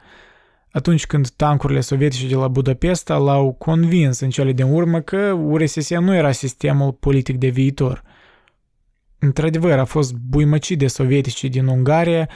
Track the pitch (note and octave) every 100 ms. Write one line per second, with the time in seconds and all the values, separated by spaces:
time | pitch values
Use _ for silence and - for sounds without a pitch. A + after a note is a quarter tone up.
0 | _ - - _ _ _ _ E3+ F3 D#3+
1 | - D3 C3 - D3 D3 C#3 C#3 B2+ C3+
2 | D3 B2+ C3 C3 C3 B2+ C3 C3 F3 F3+
3 | - D3 C#3 C#3 C3+ B2 - D#3+ E3+ F3
4 | C#3+ B2 C3+ B2+ C3+ B2+ C3 D#3 E3+ E3
5 | - F#3+ G3+ F#3 D3+ D#3 D#3 - D3 F3
6 | F3+ F#3 D3+ B2+ C3+ - C#3+ C#3+ C#3 C3+
7 | C#3 C#3 B2+ B2+ C3 A#2+ C3+ C3+ C3 -
8 | - _ _ _ _ _ _ _ _ _
9 | _ _ C#3+ C3+ D#3 D#3+ E3+ C#3 C3 D#3
10 | C3 A#2+ B2+ C#3+ D3 D3+ - E3 C3+ -
11 | C3 C#3 B2 - C3+ B2+ C3 C3 C3 D#3
12 | E3+ E3 D#3+